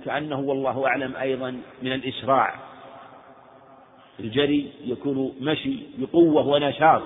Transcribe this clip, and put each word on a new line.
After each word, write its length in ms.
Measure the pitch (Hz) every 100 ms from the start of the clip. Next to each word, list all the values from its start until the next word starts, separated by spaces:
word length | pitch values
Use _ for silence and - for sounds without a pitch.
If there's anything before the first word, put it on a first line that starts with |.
| -
كأنه 340 | 127 151 135
والله 480 | 139 135 135 123 135
أعلم 280 | 131 131 131
أيضًا 460 | 135 131 127 127 - -
من 120 | 123
الإسراع، 640 | 131 127 123 113 135 104 - - - - - - - - - - - - - - - - -
الجري 520 | 113 117 143 147 139 - 120
يكون 500 | 120 143 135 131 -
مشي 380 | 131 156 135 135 98 -
بقوة 500 | 131 165 170 151 127
ونشاط 540 | 143 143 127 156 123